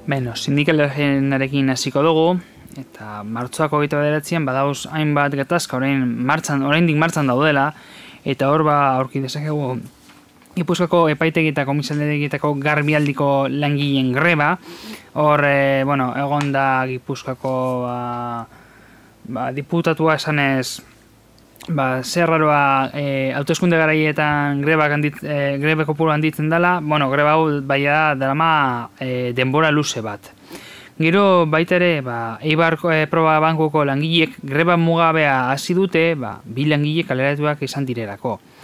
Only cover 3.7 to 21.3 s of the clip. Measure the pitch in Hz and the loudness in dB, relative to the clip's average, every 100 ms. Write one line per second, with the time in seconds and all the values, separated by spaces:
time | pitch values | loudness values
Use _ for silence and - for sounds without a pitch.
3.7 | 147 147 147 147 151 151 170 143 131 139 | 0 0 0 0 -2 -2 -4 -2 0 -2
4.7 | 139 - 156 151 147 143 139 135 170 - | -4 -8 -4 0 2 0 -2 -2 -2 -2
5.7 | 131 135 139 127 117 127 - - 143 135 | -4 -2 0 -2 -2 -2 -2 -2 -2 0
6.7 | 156 175 151 165 160 139 123 156 143 139 | 2 2 2 0 0 0 2 2 2 0
7.7 | - - - - - - 135 135 151 151 | -4 -20 -20 -20 -12 -6 -2 2 2 2
8.7 | 147 139 131 131 139 135 147 151 151 139 | 2 2 0 -2 -4 -6 -6 -6 -4 -4
9.7 | 127 - - - - _ _ - - 160 | -6 -10 -20 -20 -20 _ _ -12 -6 -2
10.7 | 175 175 175 160 147 165 160 160 147 135 | 0 2 4 2 2 0 2 0 0 -2
11.7 | 143 143 147 147 147 143 143 151 143 143 | -2 -2 -2 -2 -2 -2 -2 -2 -2 0
12.7 | 151 147 151 147 139 143 139 135 139 147 | 0 2 2 0 0 0 2 0 -2 -2
13.7 | 143 143 139 131 127 165 165 147 180 - | 0 0 0 0 2 2 2 2 0 -6
14.7 | 175 208 220 - - 151 147 143 143 139 | -18 -16 -18 -10 0 2 4 4 2 2
15.7 | 135 135 139 127 135 139 147 143 139 135 | 0 0 0 -2 -2 -2 -2 0 0 0
16.7 | 131 131 127 - 135 - 127 135 131 127 | 0 -2 -6 -8 -10 -8 -8 -4 -4 -4
17.7 | 127 123 123 123 120 120 117 113 - - | -4 -6 -6 -8 -8 -8 -10 -12 -18 -20
18.7 | - - - - _ - 120 127 131 143 | -20 -20 -20 -20 _ -12 -8 -6 -8 -4
19.7 | 170 165 160 160 151 - 147 139 135 127 | -2 0 0 2 0 0 0 2 0 -2
20.7 | - - - _ _ _ | -10 -16 -20 _ _ _